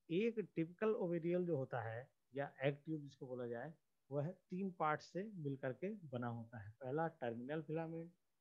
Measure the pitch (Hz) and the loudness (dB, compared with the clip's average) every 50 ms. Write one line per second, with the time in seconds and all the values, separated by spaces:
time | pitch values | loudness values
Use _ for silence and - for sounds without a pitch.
0 | _ - 160 180 220 233 220 220 180 - - 170 165 165 175 - 220 220 214 - | _ 0 2 4 4 4 2 0 -4 -2 0 0 0 0 0 0 2 4 4 4
1 | 196 170 175 170 156 170 175 180 180 170 165 135 131 - 139 123 107 113 110 117 | 4 2 2 2 4 4 4 4 4 4 4 2 2 2 0 -2 0 0 -2 -4
2 | 135 - _ _ _ _ 120 135 139 - - - 131 143 143 143 - 160 156 151 | -6 -8 _ _ _ _ -4 -2 -2 -2 -2 2 2 2 2 2 -2 -4 -4 -2
3 | 143 139 - - 151 123 127 123 123 117 120 117 127 156 170 _ _ _ _ _ | -4 -6 -10 -10 -8 -6 -4 -4 -2 -2 -2 -4 -4 -6 -8 _ _ _ _ _
4 | _ - 135 147 139 170 190 - _ - 180 180 196 190 180 - 165 151 151 151 | _ -4 0 0 0 0 -2 -6 _ -8 -4 -2 -2 -2 0 2 4 4 4 2
5 | - - - 170 202 226 208 180 151 139 135 131 - 131 123 - 180 196 220 208 | 0 -4 -4 -4 -4 -4 -6 -4 -2 -2 -2 0 -2 -4 -2 -2 -4 -4 -4 -6
6 | 170 135 127 120 123 120 117 117 113 117 - 110 101 104 - - 131 127 135 156 | -10 -6 -4 -2 -2 0 -2 -4 -6 -8 -10 -12 -12 -12 -12 -8 -6 -2 0 2
7 | 165 160 160 - 127 120 113 117 120 131 151 165 156 156 151 165 165 160 165 165 | 0 0 -2 -2 -2 -2 -2 -2 -4 -4 -4 -4 -2 -2 -2 -2 -2 -4 -6 -8
8 | 165 175 - _ _ _ _ _ | -8 -10 -14 _ _ _ _ _